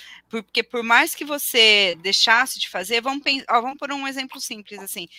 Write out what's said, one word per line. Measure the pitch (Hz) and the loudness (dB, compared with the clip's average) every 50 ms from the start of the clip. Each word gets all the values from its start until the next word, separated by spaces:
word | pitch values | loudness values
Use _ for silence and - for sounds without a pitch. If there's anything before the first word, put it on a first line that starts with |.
| - - - - _ | -20 -20 -20 -20 _
Porque | _ - 226 208 _ - 233 220 | _ -10 -10 -10 _ -2 -2 -2
por | - - 240 | -2 -6 -6
mais | 226 226 233 254 302 330 - | 0 4 4 6 4 4 -2
que | - 320 | -8 -8
você | 285 294 285 - - - 240 220 220 208 208 196 185 170 165 | -8 -6 -6 -6 0 4 6 6 8 6 6 4 2 -2 -2
deixasse | 170 196 196 - - 240 220 233 254 - - - | -4 -2 0 2 4 4 4 2 2 0 -4 -8
de | - | -8
fazer, | - - 185 190 196 233 233 | -8 -6 -8 -6 -2 -4 -2
vamos | 226 269 277 285 285 | -2 -2 -6 -4 -2
pen-, | 302 277 269 - | -2 -4 -4 -2
ó, | - 226 240 | 0 0 0
vamos | 226 262 277 | 0 -2 -8
por | 294 302 269 | -10 -10 -8
um | 285 277 269 | -8 -6 -6
exemplo | 269 262 269 262 262 - 269 | -8 -8 -8 -12 -12 -12 -12
simples, | - - 240 214 196 - 208 202 | -12 -12 -12 -14 -14 -16 -16 -16
assim. | 196 190 - 202 170 160 _ | -14 -12 -12 -12 -14 -16 _